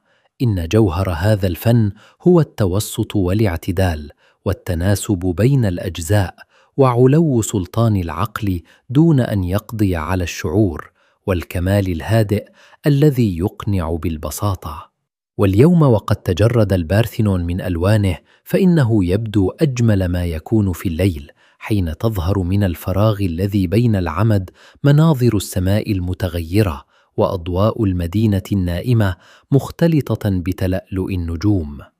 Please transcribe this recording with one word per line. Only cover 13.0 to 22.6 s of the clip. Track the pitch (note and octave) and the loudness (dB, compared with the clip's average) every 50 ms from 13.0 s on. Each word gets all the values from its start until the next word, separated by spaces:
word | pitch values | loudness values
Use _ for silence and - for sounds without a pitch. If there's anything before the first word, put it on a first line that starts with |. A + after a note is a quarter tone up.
| C#3+ D3+ C3+ A#2 A#2+ G#2 F2+ E2 | 4 4 4 2 0 0 0 -2
يقنع | F2+ G#2+ - - - G#2+ G2 F#2 E2 D#2+ E2+ E2 | -4 -4 -4 -6 -4 -4 -2 -2 -2 -2 -4 -4
بالبساطة. | D#2+ F2 D#2+ D2+ D2+ D2+ - - G2+ G#2 F#2+ - - F2 D2+ D#2 - - _ _ _ _ _ _ _ _ _ - | -4 -4 -4 -6 -6 -10 -8 -4 -4 -4 -4 -4 -8 -12 -14 -14 -16 -18 _ _ _ _ _ _ _ _ _ 0
واليوم | G#2 G2 F#2+ G2+ C3+ E3+ F3+ E3+ | 0 2 4 4 6 6 6 6
وقد | D3+ C#3 A2+ G2 - - G#2+ | 6 4 4 2 2 -2 -4
تجرد | - - - F2+ E2+ G2+ A2+ - A#2 G#2+ G2 G2 | -2 -2 -2 0 2 2 2 2 2 2 2 0
البارثينون | F#2 E2+ D#2+ G2 G#2+ A2 G2+ - - A2 G#2 G2 F2+ F2 | 0 0 0 0 0 0 0 -2 -2 0 0 0 0 -2
من | E2+ F2 F2+ | -4 -4 -4
ألوانه، | - F#2+ F2+ E2 E2+ G2+ A2 G#2+ G2+ F#2+ F2 - - _ _ _ _ | -4 -6 -4 0 2 2 2 2 2 0 -2 -4 -8 _ _ _ _
فإنه | - - F#3+ G3+ F3+ F3 D#3+ C3+ A2 A2+ G#2+ F#2 | -2 0 2 4 4 4 4 4 2 2 2 2
يبدو | F2 F2+ G#2+ A#2 A2 G2+ G#2+ F#2+ F#2 | 2 0 0 -2 -2 0 0 0 0
أجمل | - - E3 C#3+ B2+ A#2+ A#2+ A2+ G#2 F#2+ F#2 | 0 0 -2 0 0 2 2 2 2 2 0
ما | F2 F2 F2 F2 | 0 -2 -2 -2
يكون | F2 E2 D#2+ - - A2+ A2 G2+ F#2+ E2+ | -4 -6 -8 -4 -2 0 0 0 0 -2
في | - - G2 | -4 -6 -6
الليل، | E2 D#2 F#2 G2+ D#2+ C#2+ C#2 - _ _ _ _ _ _ | -2 0 0 0 0 -2 -8 -16 _ _ _ _ _ _
حين | - - A2 G2+ F2+ D#2+ D2+ - | -6 -4 -2 -2 -2 -2 -4 -4
تظهر | - A2+ A2+ F#2+ D#2+ F2 G2+ G2 | -4 -2 -2 -2 -2 -2 -2 -2
من | F#2 F2 F#2+ G2+ | -2 -2 0 0